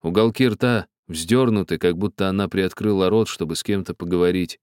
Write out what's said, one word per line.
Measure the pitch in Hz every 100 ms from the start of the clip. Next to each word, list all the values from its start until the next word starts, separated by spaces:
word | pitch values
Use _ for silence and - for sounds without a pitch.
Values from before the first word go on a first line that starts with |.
Уголки | 85 90 113 - 131
рта | 107 127 117 - _ _
вздернуты, | 80 82 123 127 107 90 82
как | - 87
будто | 101 - 95
она | 95 95
приоткрыла | 98 92 - 107 98 92
рот, | 107 107
чтобы | - 78 82
с |
кем-то | - 101 90
поговорить. | 85 87 87 87 92 87 -